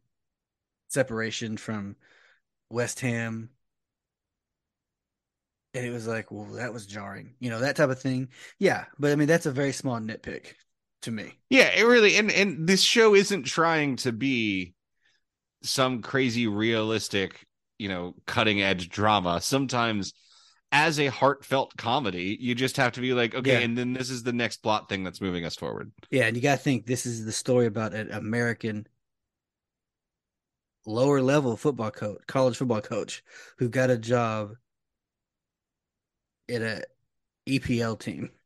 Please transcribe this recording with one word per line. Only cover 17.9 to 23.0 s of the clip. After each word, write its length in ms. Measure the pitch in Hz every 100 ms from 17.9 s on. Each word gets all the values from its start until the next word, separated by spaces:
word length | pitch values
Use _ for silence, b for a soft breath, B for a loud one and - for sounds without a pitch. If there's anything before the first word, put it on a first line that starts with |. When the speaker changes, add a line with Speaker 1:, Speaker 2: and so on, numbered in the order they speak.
| 92 87 - -
Speaker 2:
cutting 360 | 123 110 101
edge 260 | 98 90 87
drama. 520 | - 107 104 90 85
Sometimes 760 | - 135 135 123 117 104 92 b b b b b _
as 260 | 143 160 151
a 80 | 139
heartfelt 720 | - 131 139 - 135 - -
comedy, 600 | 117 127 107 87 92 107
you 140 | 123
just 240 | 120 131 139
have 140 | 127
to 80 | 123